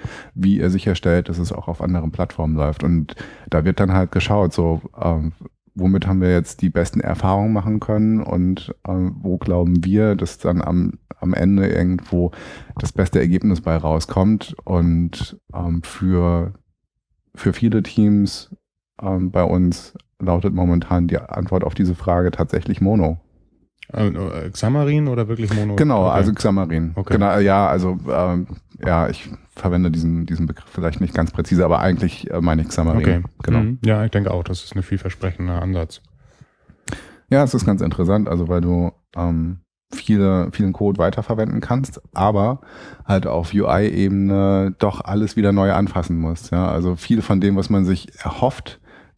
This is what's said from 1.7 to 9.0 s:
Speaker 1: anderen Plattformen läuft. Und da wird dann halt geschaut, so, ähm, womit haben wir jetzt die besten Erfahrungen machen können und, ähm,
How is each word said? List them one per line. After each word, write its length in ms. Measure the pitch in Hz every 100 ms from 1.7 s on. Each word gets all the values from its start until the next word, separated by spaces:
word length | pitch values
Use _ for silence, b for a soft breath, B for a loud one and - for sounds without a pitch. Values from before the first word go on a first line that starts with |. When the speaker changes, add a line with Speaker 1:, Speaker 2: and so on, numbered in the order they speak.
| 85
Speaker 1:
anderen 300 | 90 87 80
Plattformen 420 | - 87 - 78
läuft. 300 | 78 73 73
Und 320 | 71 82 73 - B B -
da 140 | 82
wird 160 | 82 -
dann 120 | 98
halt 200 | 95 90
geschaut, 400 | 95 87 104 90
so, 300 | - 82 80 - -
ähm, 320 | 85 80 78 - - _ _
womit 320 | 98 92 95 92
haben 140 | 95
wir 100 | 90
jetzt 320 | 87 85 -
die 80 | 90
besten 300 | 87 85 -
Erfahrungen 520 | - 90 95 98 110
machen 280 | 107 101 107
können 420 | - 107 110 110
und, 500 | - 90 90 92 - - -
ähm, 300 | 92